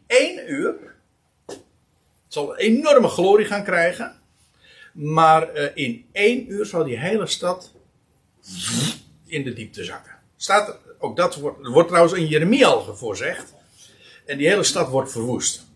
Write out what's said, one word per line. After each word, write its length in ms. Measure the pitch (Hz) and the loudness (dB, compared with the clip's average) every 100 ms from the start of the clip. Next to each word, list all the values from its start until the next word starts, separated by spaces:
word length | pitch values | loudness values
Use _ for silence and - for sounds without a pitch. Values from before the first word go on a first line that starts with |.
| - | 0
één 440 | 247 311 359 - | 2 2 -4 -10
uur, 440 | 139 175 359 - _ _ _ _ _ - - _ _ _ _ _ _ _ | -6 -4 -6 -12 _ _ _ _ _ -20 -20 _ _ _ _ _ _ _
zal 240 | - 143 | -8 -8
een 80 | - | -2
enorme 480 | 208 233 311 285 202 | 2 2 6 4 4
glorie 380 | - 185 208 208 | 2 4 4 4
gaan 180 | 208 | -4
krijgen, 560 | 202 180 170 180 226 - _ _ _ _ _ - - | -2 0 0 -2 -10 -14 _ _ _ _ _ -20 -20
maar, 560 | - 147 160 160 160 160 | -12 -4 4 6 6 2
eh, 200 | 151 143 | -4 -6
in 320 | - 135 117 - | -4 -6 -6 -10
één 400 | 196 208 240 - | 0 0 0 -6
uur 140 | 196 208 | -8 -6
zal 180 | 175 | -4
die 160 | 151 117 | -4 -4
hele 280 | 160 220 180 | -4 -2 -4
stad 440 | - 180 180 - _ _ _ _ _ _ _ - 90 - 117 156 - _ _ - | -4 -4 -6 -10 _ _ _ _ _ _ _ -20 -12 -6 -4 -4 -6 _ _ -12
in 180 | 156 | -8
de 100 | 127 | -8
diepte 300 | 110 107 104 | -10 -14 -14
zakken. 320 | 87 90 - - _ - | -14 -14 -18 -20 _ -12
Staat 300 | - 202 202 | 0 0 0
er, 80 | - _ - | -8 _ -10
ook 160 | 143 117 | -8 -2
dat 200 | 175 147 | -2 -2
wordt, 300 | 143 - 135 | -10 -10 0
er 60 | |
wordt 160 | 131 170 | 4 4
trouwens 280 | 175 170 185 | 6 4 4
in 120 | 156 | 0
Jeremia 400 | 151 170 233 214 | 0 2 6 6
al 280 | - 104 98 | 4 -2 -10
voorzegd. 580 | 117 101 139 185 - - _ _ - _ - - - | -10 -8 -8 -8 -14 -20 _ _ -20 _ -20 -20 -12
En 120 | 139 | -2
die 100 | 151 | 2
hele 160 | 202 | 2
stad 260 | 170 185 143 | 0 -2 -2
wordt 220 | 131 - | -2 -4
verwoest. 540 | 117 117 123 - - - | -6 -6 -4 -6 -8 -14